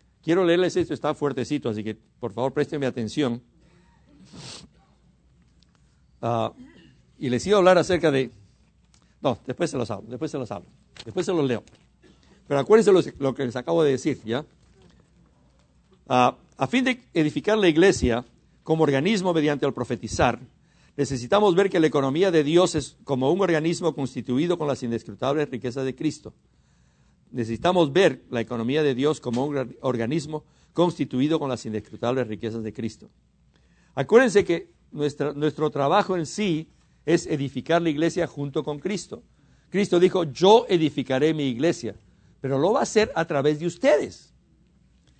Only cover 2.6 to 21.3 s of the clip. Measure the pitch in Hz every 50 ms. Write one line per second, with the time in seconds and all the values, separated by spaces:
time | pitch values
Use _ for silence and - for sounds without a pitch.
2.6 | 143 143 165 147 139 127 117 123 113 104 - 151 147 120 117 123 - _ _ _
3.6 | _ _ _ _ _ _ _ _ _ _ _ - - - - - - - - -
4.6 | - - _ _ _ _ _ _ _ _ _ _ _ _ _ _ _ _ _ _
5.6 | _ _ _ _ _ _ _ _ _ _ _ _ - 117 117 113 113 113 - 254
6.6 | 254 - - - - _ _ _ _ _ _ - - 127 123 120 - 180 208 202
7.6 | 175 180 185 175 147 - 185 156 151 160 139 135 131 113 - - - _ _ _
8.6 | _ _ _ _ _ _ _ _ _ _ _ _ - 143 117 - _ - 127 -
9.6 | 175 156 - 131 117 - 107 98 - 107 123 120 160 151 - 143 127 101 104 90
10.6 | - - _ _ _ _ _ - - - - 185 170 202 185 165 143 131 120 104
11.6 | - - - _ _ _ _ _ _ - _ _ _ _ - _ _ - 139 139
12.6 | 131 - 208 226 196 202 190 175 - 139 - - 139 135 127 - 139 123 107 127
13.6 | 123 - 170 170 160 143 135 123 - 156 127 - - 107 113 139 151 - _ _
14.6 | _ _ _ _ _ _ _ _ _ _ _ _ _ _ _ _ _ _ _ _
15.6 | _ _ _ _ _ _ _ _ _ - 131 123 123 127 - - _ _ _ -
16.6 | - - - 254 254 262 247 247 _ _ - 165 156 151 151 147 - 202 214 220
17.6 | 196 175 151 156 180 196 175 - 135 123 113 120 127 - _ _ _ _ _ _
18.6 | _ - 160 160 160 151 139 135 147 196 226 190 180 185 170 165 147 151 147 131
19.6 | 147 139 - 123 120 - 127 104 - 104 - - 156 123 110 127 131 - _ _
20.6 | _ _ _ _ _ _ _ - 143 120 139 120 120 120